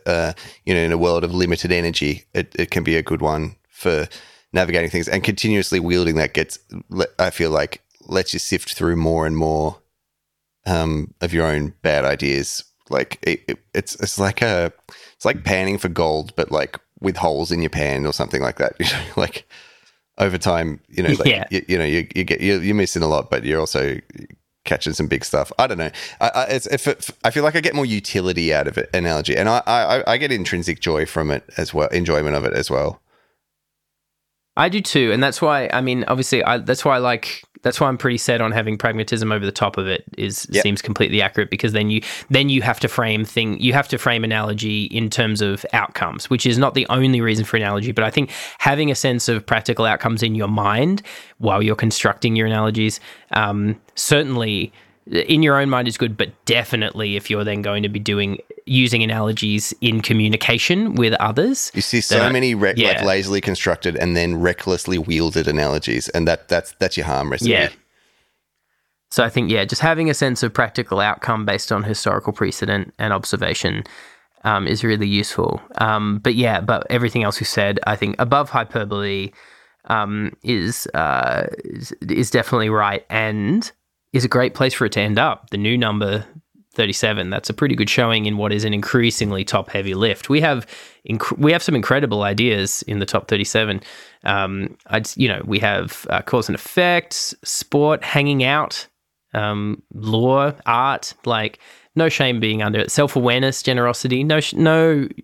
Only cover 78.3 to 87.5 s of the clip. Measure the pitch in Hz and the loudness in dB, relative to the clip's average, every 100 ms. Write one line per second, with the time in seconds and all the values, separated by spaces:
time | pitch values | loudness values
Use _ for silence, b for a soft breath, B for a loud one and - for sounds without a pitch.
78.3 | 143 139 127 110 117 101 101 101 98 98 | 2 2 -2 -2 -4 -4 -4 -2 -4 -6
79.3 | B B B B B - 110 101 104 104 | B B B B B -2 -2 0 -2 -4
80.3 | - - 113 90 - - - 78 64 62 | -4 -2 0 0 -4 -4 -2 0 0 0
81.3 | 57 50 - - - 127 - - - 123 | -2 -4 -6 -10 -12 -12 -10 -2 0 2
82.3 | 127 - 123 107 107 101 101 - 110 110 | 0 2 0 2 2 2 0 -4 -2 -2
83.3 | 107 101 202 - - _ _ _ 131 123 | 0 0 0 -2 -8 _ _ _ 0 2
84.3 | 123 127 - 131 - 110 - 104 104 147 | 2 0 0 -2 0 0 2 2 2 2
85.3 | 104 - 101 104 123 113 104 101 104 - | 0 -6 -2 0 2 2 2 0 -2 -4
86.3 | - - _ _ - 107 - 110 104 90 | -16 -20 _ _ -2 0 0 0 -2 -2
87.3 | 101 - | -4 -4